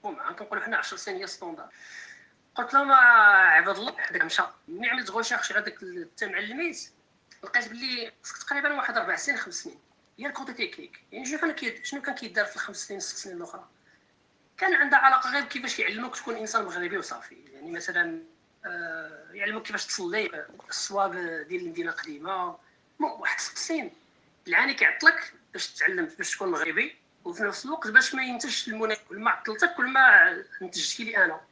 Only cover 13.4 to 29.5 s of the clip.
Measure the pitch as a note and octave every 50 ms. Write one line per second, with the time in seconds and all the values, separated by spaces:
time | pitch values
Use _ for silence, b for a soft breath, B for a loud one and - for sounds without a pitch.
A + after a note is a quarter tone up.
13.4 | E3+ E3+ - F#3+ F3+ _ _ b b b b b b b b _ _ _ _ _
14.4 | _ _ _ - F#4 F#4+ F4+ - D4 C#4 C#4 C4 C4 C4+ C4 B3+ - B3 C4 C#4+
15.4 | C#4 - - C4 A#3+ - - - - E3+ G#3 A3 A#3 - - - - A#3+ A3+ G#3+
16.4 | A3 G#3+ - A3 G#3 F3+ E3+ F3+ F3 E3+ G3+ F#3 D#3+ - C#3 A#2 - - - -
17.4 | - - - C3+ D3 E3 E3+ - - - F3 F3+ E3+ E3 E3 E3 D#3+ - _ _
18.4 | _ _ _ _ - F3+ F3 F3 E3+ E3 D#3+ D#3+ D#3+ D#3 D#3 - - - E3+ G3+
19.4 | G3+ G#3 G#3+ A3 A3 - G#3+ G3 - - - - F#3 E3+ F#3+ A3 G#3 F3 E3+ D3+
20.4 | D3+ - - - - - - - - - G3+ G3 F#3+ F#3 F3 F3+ F3 E3 E3 D#3+
21.4 | D3 D3+ F#3 F3+ F3+ E3 D#3+ E3+ E3+ E3+ E3 - - D#3+ D3 C#3+ D#3 F#3 G3 F#3
22.4 | F3+ F3 E3+ - b b b b _ _ _ _ D4 E4 - - - - - -
23.4 | - - - - - - E4 D#4 A#3+ - - _ _ _ _ _ _ _ _ _
24.4 | _ F3 E3+ F#3+ B3+ C#4 C4+ - - - - - - E4 E4 E4 - - - -
25.4 | _ _ - F4+ - - - - D3+ E3+ F#3+ F3+ E3 D#3+ - - - - - -
26.4 | G3 F#3 E3+ D3 D#3 D#3+ - G3+ C4 - - _ _ _ _ _ _ F3 E3+ G#3
27.4 | A3 G3+ G3+ - - C4 D#4 E4 - A3 G#3+ A#3 - - - C4 B3+ B3+ B3 A#3
28.4 | - C#4 - - - A#3+ A3 A3 A3 G#3+ G#3+ - - _ F3+ G3+ G#3+ A#3 - -
29.4 | - -